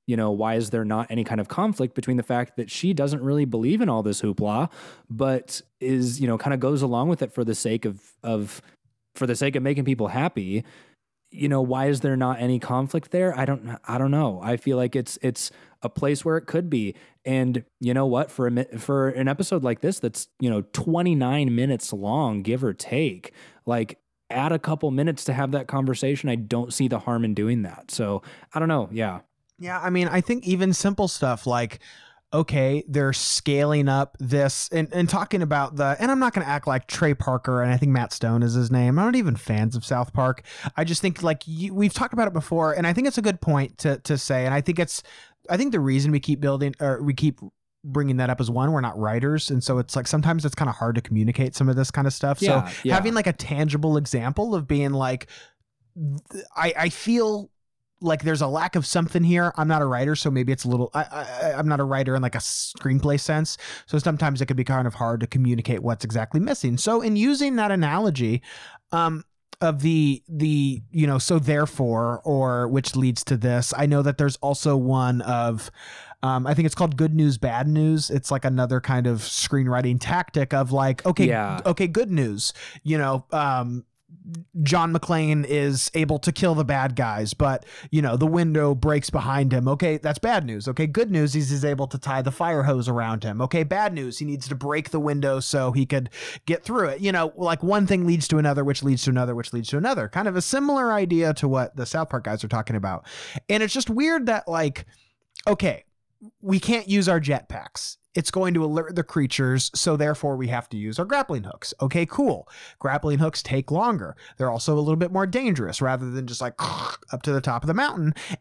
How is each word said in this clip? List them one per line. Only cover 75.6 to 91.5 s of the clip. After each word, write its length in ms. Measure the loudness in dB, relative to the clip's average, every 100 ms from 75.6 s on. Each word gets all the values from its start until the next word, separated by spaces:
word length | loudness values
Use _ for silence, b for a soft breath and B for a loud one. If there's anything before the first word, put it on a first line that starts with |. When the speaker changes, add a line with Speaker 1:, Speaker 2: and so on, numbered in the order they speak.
| -6 -18 B B B B
Speaker 2:
um, 240 | -2 0 0
I 80 | 2
think 100 | 2
it's 80 |
called 240 | 2 0 2
Good 160 | 2
News, 240 | 4 4 2
Bad 300 | 0 0 2
News. 420 | 4 4 2 0
It's, 220 | -2 -2
like, 140 | -2 0
another 360 | 2 2 0
kind 240 | 2 2 2
of 140 | 0
screenwriting 800 | -2 -4 0 2 2 2 2 0
tactic 560 | 0 -2 0 -2 0 0
of, 160 | 2
like, 340 | 2 2 0 0
okay, 220 | 2 4
Speaker 1:
Yeah. 340 | 2 -2 -2 0
Speaker 2:
okay, 180 | 0 0
good 240 | 0 0
news, 420 | 2 0 -2 -4 -6 B -8
you 160 | -2 0
know, 280 | 0 -2 -2
um, 540 | -2 0 0 -2 -6 -10 _ _ -20 -14 -14 -10 -2
John 320 | 2 2 2
McClane 520 | 0 0 0 2 2 2
is 440 | 0 2 0 -2
able 260 | 0 0 0
to 120 | 0
kill 220 | 2 2
the 120 | 2 2
bad 300 | 0 0 0
guys, 380 | -2 0 -2
but, 320 | 0 0 0 -6 B B
you 120 | 0
know, 160 | 2 2
the 100 | 2
window 480 | 4 2 4 4 4
breaks 340 | 2 2 0
behind 420 | -2 0 2 2
him. 160 | 2 2
Okay, 300 | 2 2 0
that's 220 | -2 -2
bad 260 | 0 0 0
news. 220 | -6 -4
Okay, 180 | -2 0
good 240 | 2 2
news 260 | 2 2 2
is 140 |
he's 160 | 0